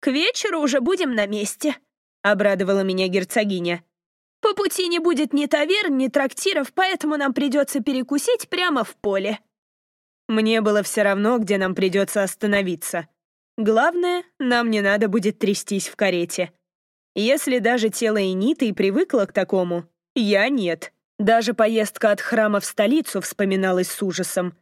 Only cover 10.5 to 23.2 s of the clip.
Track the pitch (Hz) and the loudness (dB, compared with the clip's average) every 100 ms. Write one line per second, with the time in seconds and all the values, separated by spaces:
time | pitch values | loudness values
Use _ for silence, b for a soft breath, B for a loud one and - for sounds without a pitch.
10.5 | 226 214 208 190 - 202 196 208 247 202 | 2 4 2 0 0 2 2 2 0 0
11.5 | 202 190 185 196 185 196 208 190 - 214 | 0 0 0 0 2 0 0 -2 -2 0
12.5 | 202 196 165 - 175 156 _ _ _ _ | 0 0 -4 -6 -8 -8 _ _ _ _
13.5 | - 214 220 294 349 359 359 359 _ 254 | -4 0 4 2 2 -2 -2 -6 _ 0
14.5 | 240 233 214 202 202 214 208 196 208 208 | 0 2 0 2 2 2 0 0 -2 -2
15.5 | 202 - 196 - - 202 175 175 - 175 | -2 -2 -4 -4 -2 0 0 -2 -4 -6
16.5 | _ _ _ _ _ _ - 214 285 294 | _ _ _ _ _ _ -4 0 2 2
17.5 | 254 208 247 220 - 226 214 196 185 208 | 0 2 2 0 0 -2 0 0 0 0
18.5 | 311 233 190 190 202 370 254 196 - 185 | 0 -2 0 0 2 0 0 0 0 0
19.5 | 196 180 175 170 _ _ - 214 202 220 | 0 0 -4 -6 _ _ -2 2 2 2
20.5 | 277 185 165 - _ _ _ 208 226 220 | 0 -2 -4 -8 _ _ _ 2 4 2
21.5 | 240 220 226 214 - 220 208 - 220 214 | 2 2 2 -2 0 0 2 0 0 2
22.5 | 202 - - 208 302 - 196 | 2 -2 0 2 2 0 -6